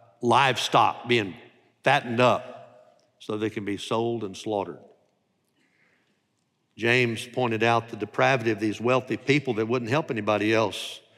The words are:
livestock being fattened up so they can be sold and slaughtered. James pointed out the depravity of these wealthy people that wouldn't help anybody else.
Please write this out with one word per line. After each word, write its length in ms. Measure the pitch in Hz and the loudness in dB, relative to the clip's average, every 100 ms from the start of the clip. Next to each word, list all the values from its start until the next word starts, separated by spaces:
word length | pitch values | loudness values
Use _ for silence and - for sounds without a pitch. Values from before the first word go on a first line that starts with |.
| _ _ | _ _
livestock 880 | 120 117 135 123 - 135 104 - - | 2 4 4 2 2 4 4 2 0
being 260 | 120 98 78 - _ _ _ | 0 0 -6 -18 _ _ _
fattened 380 | 135 139 123 117 | 0 0 0 2
up 320 | 123 95 - - - - _ _ _ _ | 4 2 -2 -16 -20 -20 _ _ _ _
so 180 | - 107 | -8 -4
they 140 | 110 | -4
can 140 | 110 | -4
be 120 | 101 98 | -6 -6
sold 460 | - 113 117 117 | -4 -2 -2 -4
and 140 | 104 95 | -8 -8
slaughtered. 420 | 110 104 87 76 - _ _ _ _ _ _ _ _ _ _ _ _ _ _ _ _ _ _ - | -4 -4 -4 -8 -18 _ _ _ _ _ _ _ _ _ _ _ _ _ _ _ _ _ _ -4
James 500 | 113 123 120 110 - | 2 2 2 -2 -6
pointed 360 | - 120 113 | -4 -2 2
out 260 | 117 117 117 | 2 2 0
the 80 | 104 | -8
depravity 540 | 107 - 127 135 113 | -6 0 2 2 0
of 80 | 104 | -2
these 220 | 107 98 | -2 -2
wealthy 360 | 120 127 120 107 | 0 0 0 -4
people 380 | - 143 135 | 0 0 0
that 120 | 110 110 | -2 -2
wouldn't 240 | 127 113 | -2 -2
help 200 | 147 160 | -2 -2
anybody 420 | 117 104 104 107 | -4 0 0 2
else. 480 | 110 104 - - - _ | 2 2 -2 -12 -14 _